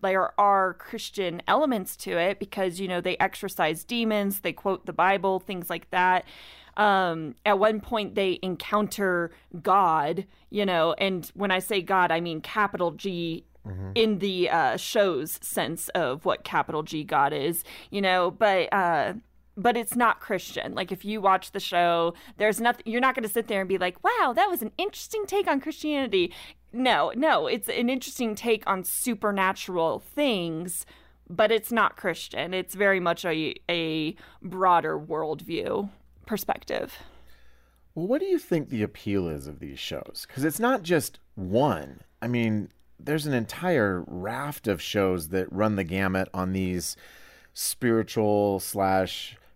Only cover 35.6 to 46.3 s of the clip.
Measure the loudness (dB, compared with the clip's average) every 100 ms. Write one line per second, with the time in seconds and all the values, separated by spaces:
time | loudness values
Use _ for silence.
35.6 | -2 -4 -4 -10 -20 -18 -8 -6 -4 -6
36.6 | -4 -6 -6 -12 -20 -20 -20 -20 -20 -20
37.6 | _ _ _ -6 -2 0 0 -2 0 -2
38.6 | 0 -2 -4 -4 -2 0 0 -4 -8 -12
39.6 | -12 -10 -10 -10 -10 -14 -12 -4 -2 0
40.6 | 0 0 2 0 0 -10 -16 -8 0 2
41.6 | 2 0 -6 -14 -20 -8 -2 0 2 0
42.6 | -4 _ -20 -12 -4 -2 0 -2 -2 -4
43.6 | 0 2 2 0 -4 -8 -6 -6 -8 -4
44.6 | -2 -2 0 2 2 2 -2 -4 -2 0
45.6 | 0 2 -2 0 0 0 -2